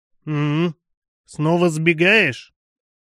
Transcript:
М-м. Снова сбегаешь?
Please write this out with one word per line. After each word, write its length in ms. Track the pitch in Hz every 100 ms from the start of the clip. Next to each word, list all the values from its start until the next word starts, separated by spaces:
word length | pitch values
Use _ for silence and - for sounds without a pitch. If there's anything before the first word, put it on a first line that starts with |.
| _ _
М-м. 520 | 151 151 147 151 175 - _ _ _ _
Снова 440 | _ - 151 170 175
сбегаешь? 840 | 156 165 160 180 220 165 - - _ _ _ _ _